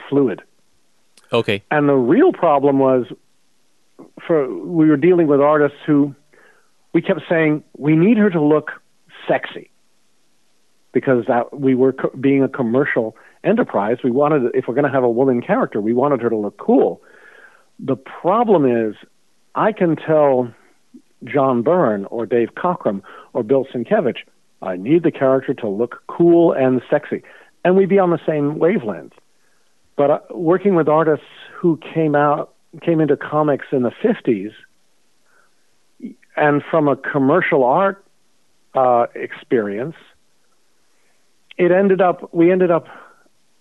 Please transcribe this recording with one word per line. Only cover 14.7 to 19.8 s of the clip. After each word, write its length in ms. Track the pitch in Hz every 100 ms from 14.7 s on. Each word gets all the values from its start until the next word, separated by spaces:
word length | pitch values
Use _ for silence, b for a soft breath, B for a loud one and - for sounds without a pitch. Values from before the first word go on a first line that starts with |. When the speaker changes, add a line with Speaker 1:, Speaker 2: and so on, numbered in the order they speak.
Speaker 1:
gonna 180 | 123 147
have 120 | 135 123
a 40 |
woman 320 | 117 135 120
character, 380 | - 233 190 113
we 140 | 104
wanted 280 | 120 143 131
her 80 | 117
to 60 | 110
look 220 | 104 -
cool. 440 | - 240 98 - b b b b b b b -
The 160 | 131 131
problem 680 | - - 165 214 226 175 131
is, 300 | 117 110 101 - _ _ _ _ -
I 160 | 196
can 240 | 220